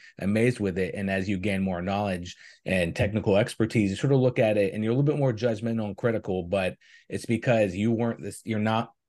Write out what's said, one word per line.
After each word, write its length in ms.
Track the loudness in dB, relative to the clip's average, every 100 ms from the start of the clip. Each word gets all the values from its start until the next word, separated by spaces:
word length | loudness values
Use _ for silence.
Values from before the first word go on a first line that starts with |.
| -18 -6
amazed 420 | 0 2 2 2
with 160 | -2 0
it. 180 | -2
And 140 | -2 -2
as 180 | 0 0
you 120 | -2
gain 240 | 0 0
more 180 | 0 -2
knowledge 560 | -2 -2 -2 -4 -8 -14 -20 -12 -2
and 280 | 0 0
technical 440 | 0 -2 0 2 2
expertise, 500 | 2 0 0 2 0
you 80 | 0
sort 160 | 2
of 80 | 2
look 180 | 2 2
at 200 | 2 2
it 160 | 0
and 100 | 0
you're 80 | 0
a 20 |
little 160 | 2 2
bit 80 | 2
more 140 | 0
judgmental 540 | 0 -2 -2 -2 -2 -4
and 100 | -2
critical, 460 | -2 0 -2 -4
but 340 | 0 0 0 -4 -14 -20 -10
it's 160 | -8
because 500 | -2 0 2 2 2
you 160 | 0 0
weren't 320 | 0 -2 -4
this, 200 | -10 -10
you're 140 | -4 -2
not 340 | 2 0 -2 _